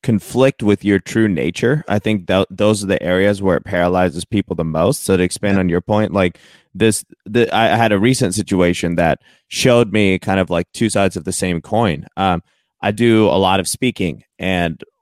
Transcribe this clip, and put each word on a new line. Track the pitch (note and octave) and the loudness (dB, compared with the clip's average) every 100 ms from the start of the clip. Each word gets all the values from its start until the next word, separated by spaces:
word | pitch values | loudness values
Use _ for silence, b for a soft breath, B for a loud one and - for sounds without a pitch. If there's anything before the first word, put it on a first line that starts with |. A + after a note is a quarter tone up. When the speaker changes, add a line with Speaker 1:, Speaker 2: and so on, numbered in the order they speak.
Speaker 1:
conflict | - G#2+ - A#2+ C3+ - | 0 -2 -2 2 2 2
with | G#2 G2+ G2+ | 0 0 2
your | G2 | -2
true | - A2+ A2 | -2 -2 0
nature. | E2 C#2 - A#2 D3+ - | 0 -4 -2 -2 -2 -2
I | G#2 | -4
think | A2 G#2+ F2 | -2 -4 -2
tho-, | F#2+ F#2+ | -2 -2
those | F#2+ G#2+ G#2+ | 0 0 0
are | G2 | -2
the | F#2+ | -2
areas | E2 F2+ G2+ G2+ | 0 2 2 0
where | G2 E2 | 0 0
it | - | -2
paralyzes | F#2 F2 F2+ F2+ D#2 - | -2 0 2 0 -2 -4
people | G#2 - E2+ | -4 -4 -4
the | D#2+ | -4
most. | D#2 F2+ D3 - | 0 0 0 0
So | F#2 | 0
to | |
expand | F2+ - G2+ G2 | 0 -2 -2 0
Speaker 2:
Yeah. | |
Speaker 1:
on | F#2 | 0
your | E2+ | -2
point, | - G#2+ G#2+ | 0 -2 0
like, | F#2+ F2+ - b b b F#2 | 0 -2 -2 b b b 0
this, | A2 G#2+ - - - | 0 0 -8 -20 -4
the, | A2+ A#2 G2+ | 0 2 2
I | A2+ G#2 | 2 2
had | A2+ | 2
a | G#2 | 2
recent | A#2 C3 A2+ G2+ | 2 2 0 -2
situation | F#2 F#2 F2 F2 F2 E2+ | -2 2 2 2 -2 0
that | E2 - b b b | 0 0 b b b
showed | - C3 A#2+ A#2 | -2 2 4 2
me | G#2+ G2 F#2 | 2 2 0
kind | - F#2+ | 0 -2
of, | F2 | 0
like, | E2+ F2 | -2 -4
two | - A2+ | -2 -2
sides | G2+ G2 F2 | 0 0 -2
of | |
the | D2+ | -8
same | - F#2 E2+ | -4 -4 -4
coin. | - G#2+ A2+ D2 - - | -2 0 0 -2 -8 -4
Um, | F#2+ E2+ _ _ _ _ | -2 -2 _ _ _ _
I | G#2 | -6
do | G#2+ A#2 A2 G#2+ | 0 2 4 4
a | E2+ | 4
lot | F#2+ F#2+ | 2 2
of | F2 | -2
speaking, | - B2+ - F2+ A#1 _ _ | -4 -4 -2 -6 -6 _ _
and | F2+ F#2 E2+ D#2 - _ | -4 -2 -2 -6 -16 _